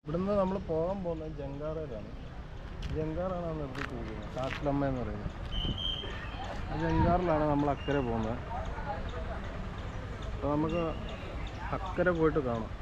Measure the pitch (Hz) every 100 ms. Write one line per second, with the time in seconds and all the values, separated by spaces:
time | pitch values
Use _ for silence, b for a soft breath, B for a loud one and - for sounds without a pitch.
0 | - 165 190 202 185 196 190 160 170 202
1 | 175 160 156 151 139 139 151 156 151 110
2 | 104 - - - - - - - - 139
3 | 156 160 185 180 170 156 143 131 139 123
4 | 113 107 - - 131 - 147 143 139 127
5 | 110 107 101 - - - - - 1077 1077
6 | - - - - - - - 151 165 165
7 | 170 175 180 156 151 143 143 135 - 139
8 | 123 113 110 123 - - - - - -
9 | - - - - - - - - - -
10 | - - - - 139 147 160 170 160 151
11 | - - - - - - - 185 185 -
12 | 175 170 160 156 127 117 107 -